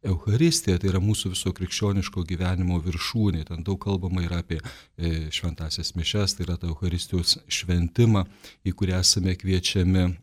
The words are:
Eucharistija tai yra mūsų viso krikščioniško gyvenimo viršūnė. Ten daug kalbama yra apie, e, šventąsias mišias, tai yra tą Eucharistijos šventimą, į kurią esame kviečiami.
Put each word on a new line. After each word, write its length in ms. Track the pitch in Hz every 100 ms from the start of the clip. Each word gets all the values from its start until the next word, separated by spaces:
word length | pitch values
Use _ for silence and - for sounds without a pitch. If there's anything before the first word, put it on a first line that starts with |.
Eucharistija 720 | - 87 - 110 165 151 - 90
tai 120 | 98
yra 100 | 92
mūsų 320 | 98 104 98
viso 180 | 90 92
krikščioniško 680 | 90 92 - 104 98 92 - 82
gyvenimo 520 | 87 90 90 90 87
viršūnė. 680 | 82 87 - 117 104 85 78
Ten 180 | 82 85
daug 140 | 95
kalbama 420 | - 95 90 90 85
yra 160 | 85
apie, 160 | 82 80 - - -
e, 380 | - 85 80 78
šventąsias 640 | - 87 76 80 - 82 -
mišias, 420 | 78 107 98 -
tai 80 | 87
yra 120 | 87
tą 120 | 87
Eucharistijos 680 | 78 90 87 - 92 85 - -
šventimą, 800 | - 87 90 85 - 117 104 92 - - -
į 160 | - 87
kurią 240 | 92 92
esame 340 | 90 - 92 90
kviečiami. 720 | 95 92 87 101 90 92 90 82